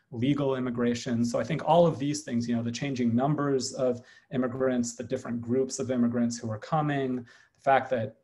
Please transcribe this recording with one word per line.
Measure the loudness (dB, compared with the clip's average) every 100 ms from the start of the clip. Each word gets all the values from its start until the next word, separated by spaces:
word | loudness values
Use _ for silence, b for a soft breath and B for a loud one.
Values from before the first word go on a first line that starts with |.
| b
legal | -2 0 2 2 0
immigration. | -2 0 0 0 -2 0
So | 0 0
I |
think | -2 -4 4
all | 6 6
of | 4
these | -4 -4
things, | -2 -4 0
you | -2
know, |
the | -2
changing | -4 -4 0 2 2
numbers | 2 2 2 0 -2
of | -2 -2 -2 B B B
immigrants, | -4 -2 0 0 0 -2 -6
the |
different | -6 -6 -4 -6
groups | 0 0 0 -2
of | -2
immigrants | 2 2 2 0 -2
who | -6
are | -8
coming, | -2 0 0 0 -2 -4
the | -8 -20 _ _
fact | 2 2 4
that | -2 -2 -8